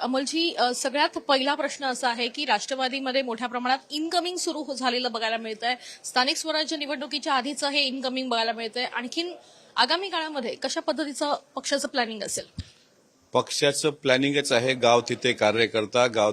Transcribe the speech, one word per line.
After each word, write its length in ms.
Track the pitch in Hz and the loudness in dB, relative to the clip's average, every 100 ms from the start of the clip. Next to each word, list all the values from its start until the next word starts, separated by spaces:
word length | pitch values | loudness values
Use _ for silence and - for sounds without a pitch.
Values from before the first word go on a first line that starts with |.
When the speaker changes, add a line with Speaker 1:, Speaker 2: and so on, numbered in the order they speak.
Speaker 1:
अमोलजी, 540 | 240 262 277 320 339 | -2 -2 -2 0 0
अ, 200 | - 240 | 2 0
सगळ्यात 340 | - 277 262 320 | 2 -2 0 0
पहिला 460 | 330 - 269 269 | 0 2 2 2
प्रश्न 300 | 302 285 - | 0 -2 -4
असा 240 | 277 247 254 | -4 -2 -2
आहे 200 | 233 240 | 0 -4
की 160 | 240 | -4
राष्ट्रवादीमध्ये 800 | 294 208 - 262 262 269 262 254 | 0 0 0 -2 -2 -2 -2 -2
मोठ्या 260 | 254 220 247 | -2 -4 -4
प्रमाणात 300 | 247 247 269 - | -4 0 -2 -2
इनकमिंग 460 | 302 320 349 339 359 | -6 -2 0 -2 -2
सुरू 260 | 349 302 | -4 -4
हो-, 140 | 285 262 | -6 -4
झालेलं 360 | 254 247 247 | -2 0 -2
बघायला 240 | 226 220 226 | -2 -2 -2
मिळतंय. 380 | 226 220 233 247 - - | -6 -4 -4 -4 -6 -16
स्थानिक 320 | - - 254 320 | -4 0 2 0
स्वराज्य 400 | 320 311 311 311 | 0 -2 -2 -4
निवडणुकीच्या 580 | 285 294 285 294 311 | -4 -4 -4 -6 0
आधीचं 340 | 269 233 190 285 | 0 0 -2 -2
हे 120 | 285 | 0
इनकमिंग 480 | 277 262 254 254 262 | 0 -2 -4 -2 -2
बघायला 240 | 233 226 | 0 0
मिळतंय. 320 | 226 226 226 | -2 -4 -4
आणखीन 480 | 247 - 240 320 349 339 - - - - | -4 -4 -6 -4 -6 -8 -18 -20 -6 2
आगामी 320 | 240 330 392 | 2 2 0
काळामध्ये 460 | 339 311 294 233 | -4 -4 -4 -4
कशा 260 | - - - | -4 -4 -4
पद्धतीचं 540 | 320 277 294 269 294 285 - | -2 -2 -2 -2 -2 -2 -4
पक्षाचं 340 | - - 277 277 | -8 -2 -2 -2
प्लॅनिंग 340 | 269 233 220 | -2 -2 -4
असेल? 220 | - - - - - - _ _ _ _ _ | -6 -6 -8 -12 -12 -14 _ _ _ _ _
Speaker 2:
पक्षाचं 580 | 127 120 - 143 139 156 | 0 0 2 2 4 0
प्लॅनिंगच 600 | 143 139 127 139 143 139 | 0 2 4 4 2 2
आहे, 220 | 120 127 | 2 4
गाव 260 | 131 120 120 | 4 6 6
तिथे 320 | 117 120 127 | 4 -2 0
कार्यकर्ता, 760 | 117 107 107 113 113 107 123 123 | 4 4 4 2 2 0 4 4
गाव 260 | 110 107 | 4 2